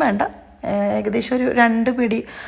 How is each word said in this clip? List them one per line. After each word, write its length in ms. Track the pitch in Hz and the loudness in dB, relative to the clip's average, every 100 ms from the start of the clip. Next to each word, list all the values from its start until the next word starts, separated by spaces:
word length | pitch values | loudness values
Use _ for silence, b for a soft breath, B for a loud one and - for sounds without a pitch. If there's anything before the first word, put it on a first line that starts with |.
| 285 | 2
വേണ്ട, 160 | 202 - - - - - | 2 -2 -4 -20 -10 -4
ആ, 40 | 202 202 208 | 0 0 0
ഏകദേശം 360 | 214 220 220 254 | 0 -2 -2 0
ഒരു 100 | 247 240 | 0 4
രണ്ട് 280 | 233 226 233 247 | 4 4 0 0
പിടി 240 | 233 226 - B | 0 0 -4 B